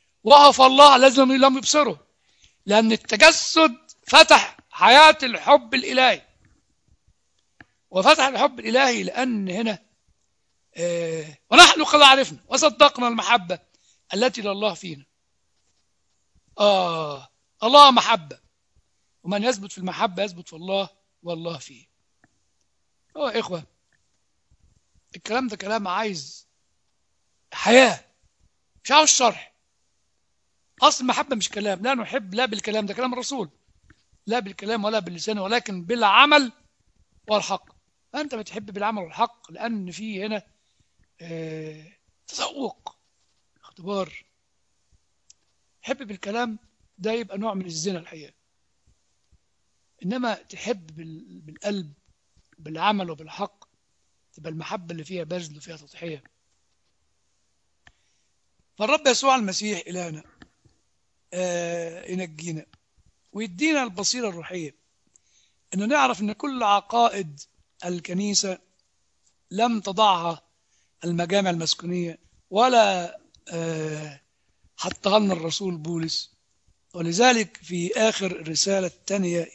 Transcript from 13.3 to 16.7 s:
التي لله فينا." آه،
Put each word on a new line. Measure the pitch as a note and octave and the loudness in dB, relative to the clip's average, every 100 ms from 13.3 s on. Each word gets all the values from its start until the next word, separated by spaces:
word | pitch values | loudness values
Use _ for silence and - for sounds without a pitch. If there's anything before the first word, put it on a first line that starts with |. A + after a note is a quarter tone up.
| A#3+ F3 F3 _ _ _ _ _ | 0 -2 -12 _ _ _ _ _
التي | G3 B3 - | -4 -2 -2
لله | G#3 G3 G#3+ | -8 -4 -6
فينا." | E3+ F#3 C#3+ C3+ _ _ _ _ _ _ _ _ _ _ _ _ _ _ - | -6 -12 -16 -20 _ _ _ _ _ _ _ _ _ _ _ _ _ _ 0
آه، | G#3 | 2